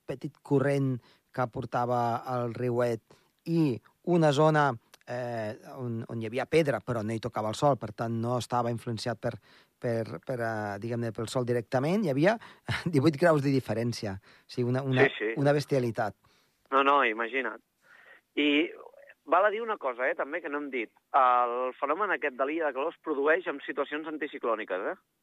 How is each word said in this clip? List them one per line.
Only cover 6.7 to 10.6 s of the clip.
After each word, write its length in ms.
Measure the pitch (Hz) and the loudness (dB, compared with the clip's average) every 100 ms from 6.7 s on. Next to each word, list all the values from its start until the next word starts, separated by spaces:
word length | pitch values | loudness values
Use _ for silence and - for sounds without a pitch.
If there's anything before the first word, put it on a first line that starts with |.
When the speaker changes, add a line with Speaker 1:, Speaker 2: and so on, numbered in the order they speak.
| 110 | 0
Speaker 1:
però 220 | - 117 | -2 -4
no 100 | 107 | -2
hi 80 | 113 | -4
tocava 280 | 117 113 107 | -4 -2 -2
el 60 | 107 | 2
sol, 180 | 147 127 | 2 2
per 140 | 104 | -2
tant, 220 | - 117 113 | -6 -4 -2
no 180 | 120 123 | -2 -2
estava 320 | - 120 117 | -2 -2 0
influenciat 460 | 117 120 110 123 113 | -2 -6 -6 -6 -4
per, 140 | 120 104 _ - _ _ | -6 -8 _ -20 _ _
per, 440 | 123 113 107 82 | -4 -2 -4 -8
per, 140 | - 123 | -8 -4
eh, 380 | 113 107 | -4 -4